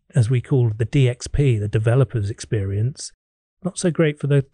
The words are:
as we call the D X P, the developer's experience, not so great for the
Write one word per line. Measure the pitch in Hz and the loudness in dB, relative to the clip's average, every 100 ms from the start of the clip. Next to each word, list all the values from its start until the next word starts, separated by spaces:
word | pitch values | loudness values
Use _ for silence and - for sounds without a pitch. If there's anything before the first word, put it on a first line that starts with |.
| _ 135 | _ 0
as | 110 | 0
we | 127 | 0
call | - 135 117 107 | 0 0 0 0
the | 113 | -2
D | 143 123 | 2 2
X | - - | 0 -4
P, | - 143 110 | 0 2 2
the | 104 | 0
developer's | 110 113 127 127 117 101 | 0 2 2 2 0 -4
experience, | - - 113 98 101 120 - - _ _ _ _ _ | -6 -6 -4 -2 -2 -4 -6 -16 _ _ _ _ _
not | 180 - | -10 -2
so | 185 | -2
great | 156 156 147 | 2 0 0
for | 139 | 0
the | 143 - | 0 0